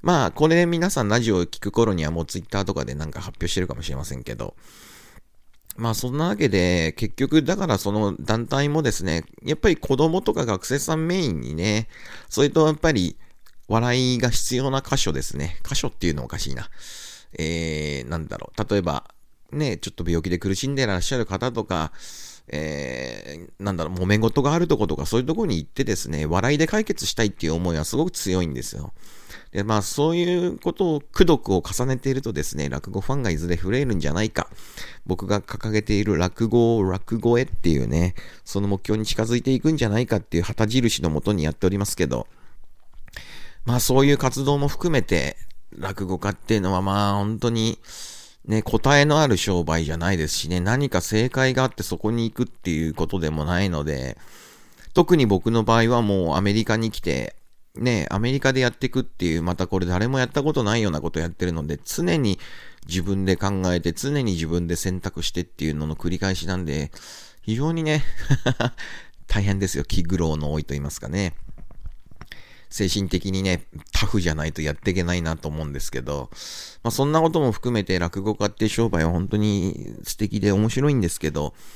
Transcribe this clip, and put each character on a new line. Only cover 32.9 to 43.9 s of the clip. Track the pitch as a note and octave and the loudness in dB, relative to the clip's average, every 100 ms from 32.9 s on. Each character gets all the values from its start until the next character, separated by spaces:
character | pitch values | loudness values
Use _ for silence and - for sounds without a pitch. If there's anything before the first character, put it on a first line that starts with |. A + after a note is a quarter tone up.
語 | F#2+ | -6
フ | - | -2
ァ | C3 | 0
ン | |
が | A#2 | 0
い | D#2 | -2
ず | E2+ | 0
れ | E2+ | 0
増 | F#2 | 0
え | A#2+ | 0
る | C#3 | 0
ん | G2 | 0
じ | D2 | 0
ゃ | |
な | D#2+ | 0
い | A2 | 0
か。 | - - - - - - - - | -2 -6 -8 -16 -12 -12 -12 -4
僕 | F#2 F#2+ | -4 0
が | G2+ | -2
掲 | - - A2 | -2 -6 0
げ | G#2+ | 0
て | G#2+ | 2
い | G#2 | 2
る | G#2+ F2 | 2 2
落 | F2+ - A2+ | 2 0 2
語、 | A#2+ A#2 A2+ | 4 6 4
落 | F#2+ F#2+ - A2+ | 2 0 -2 0
語 | A2+ A#2+ | 4 4
へ | |
っ | C3 | 2
て | - - | 2 4
い | D2+ | 4
う | A#1 | 2
ね、 | D2 F2+ - - - | 2 2 0 -10 -16
そ | - G2 | -8 -2
の | G2+ | 0
目 | G2 | -2
標 | - G#2+ | 0 0
に | A2 | 0
近 | - | 0
づ | A2 A#2+ | 2 0
い | |
て | C3 | 2
い | C3 | 2
く | D#3 | 2
ん | D#3 | 2
じ | |
ゃ | A#2+ | 2
な | G#2 | 2
い | B2 | 2
か | G#2+ | 0
っ | |
て | - E2+ | 0 -2
い | |
う | |
旗 | E2+ - G#2+ | 0 0 2
印 | B2+ A#2 - | 4 2 2
の | D#2 | 0
も | D2+ | 0
と | E2+ | 0
に | G#2 | 2
や | D2+ | 0
っ | |
て | D2+ F#2 | 2 0
お | |
り | G2 | 2
ま | G2+ | -2
す | - | 0
け | D#2+ | -2
ど、 | A#1+ A1 - - - - - - - - - - - - - | -2 -6 -14 -16 -14 -14 -16 -18 -14 -12 -12 -14 -12 -12 -6
ま | - B2 | 0 2
あ、 | |
そ | - | 4